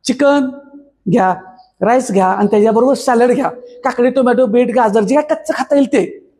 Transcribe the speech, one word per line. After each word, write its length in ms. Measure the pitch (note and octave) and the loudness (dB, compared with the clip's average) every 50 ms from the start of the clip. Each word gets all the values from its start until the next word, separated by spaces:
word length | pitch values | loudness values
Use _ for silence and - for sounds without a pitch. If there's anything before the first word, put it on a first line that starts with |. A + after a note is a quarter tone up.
| _ | _
चिकन 460 | - B3+ - D4 C#4 C#4+ C#4+ C4+ C4 - - - - - - - _ _ _ _ - | -6 -4 0 0 0 2 0 -2 -4 -6 -12 -20 -20 -20 -20 -20 _ _ _ _ -2
घ्या, 240 | E3 A#3+ F#3+ F#3 F3+ F3+ - - - - - _ _ _ | 0 0 0 0 -2 -4 -8 -20 -20 -20 -20 _ _ _
राईस 300 | F#3+ G#3 A#3+ C4 B3+ - | -2 0 0 0 0 0
घ्या 160 | G3 G3 F#3+ | 0 0 0
आणि 200 | F#3 F#3+ G3 G#3 | 0 0 0 0
त्याच्याबरोबर 460 | G3 A3+ G#3 G#3 A3 G#3+ A3+ B3 C4 C#4 | 0 2 2 2 2 2 2 2 2 0
सॅलड 380 | - - - B3 A3+ A#3+ B3 | 0 0 0 2 2 2 2
घ्या, 180 | A#3+ C4 C4 - - - - - - - - | 2 0 -2 -4 -6 -10 -20 -20 -20 -8 -8
काकडी, 260 | C4+ B3 - A#3+ B3+ | -6 -2 0 0 0
टोमॅटो, 360 | B3 C4+ B3+ B3 A#3+ - B3+ | 2 2 0 2 2 2 0
बीट, 300 | B3+ G3+ A#3+ B3+ B3 A3 | 2 2 0 0 2 0
गाजर, 260 | B3+ A#3+ G#3+ G3 A3+ | 0 0 2 2 0
जे 200 | G#3+ F#3+ C4 D4+ | 0 2 0 0
काय 140 | D4 D4+ D#4+ | 0 0 -4
कच्चं 180 | D#4 - - D#4+ | -6 -4 -6 -6
खाता 220 | - C4 - D4 | -6 -2 0 0
येईल 120 | C#4+ C#4 | 0 0
ते 420 | G#3+ - A#3+ F3 C3+ - - _ _ _ _ | 2 0 -2 -2 -2 -8 -16 _ _ _ _